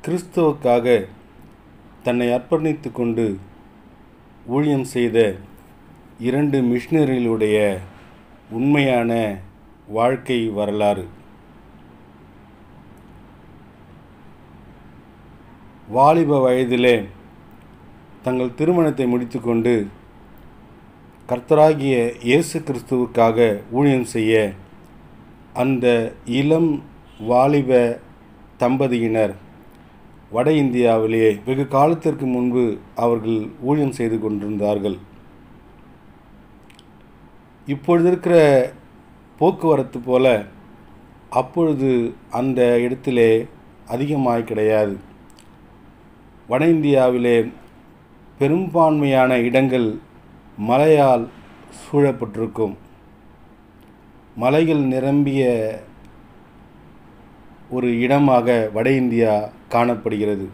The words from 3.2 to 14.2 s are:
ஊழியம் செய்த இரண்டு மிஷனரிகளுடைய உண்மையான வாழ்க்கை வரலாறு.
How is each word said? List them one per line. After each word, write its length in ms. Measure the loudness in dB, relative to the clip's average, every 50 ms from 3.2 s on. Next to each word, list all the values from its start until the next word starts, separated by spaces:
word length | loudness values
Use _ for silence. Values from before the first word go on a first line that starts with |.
| -2 -4 -4 -8 -12 -20 -20 -20 -20 -20 -20 -20 -20 -20 -20 -20 -20 -20 -20 -20 -20 -20 -20 -20 -12
ஊழியம் 400 | -6 -4 -2 -2 0 -2 -2 -4
செய்த 320 | -4 -4 -2 -2 0 2 2 2 2 0 -6 -14 -20 -20 -20 -20 -20 -20 -20 -20 -20 -20 -20 -20 -20 -20 -8
இரண்டு 400 | -6 -4 -2 0 0 0 0 0 0
மிஷனரிகளுடைய 920 | 0 -2 -2 -4 -2 0 0 0 0 0 -2 -2 -2 0 0 0 0 2 2 2 0 -2 -4 -10 -16 -20 -20 -20 -20 -20 -20 -20 -20 -20 -20 -20 -14
உண்மையான 600 | -8 -4 0 0 2 2 2 2 0 0 0 -2 -2 -2 -2 -4 -6 -10 -14 -20 -20 -20 -20 -20 -20 -20 -20 -10
வாழ்க்கை 520 | -4 -2 0 0 -2 -2 -4 -4 -4 -2 -2 -4
வரலாறு. 560 | -4 -4 -4 -4 -2 -2 0 0 -2 -2 -6 -14 -16 -20 -20 -20 -20 -20 -20 -20 -20 -20 -20 -20 -20 -20 -20 -20 -20 -20 -20 -20 -20 -20 -20 -20 -20 -20 -20 -20 -20 -20 -20 -20 -20 -20 -20 -20 -20 -20 -20 -20 -20 -20 -20 -20 -20 -20 -20 -20 -20 -20 -20 -20 -20 -20 -20 -20 -20 -20 -20 -20 -20 -20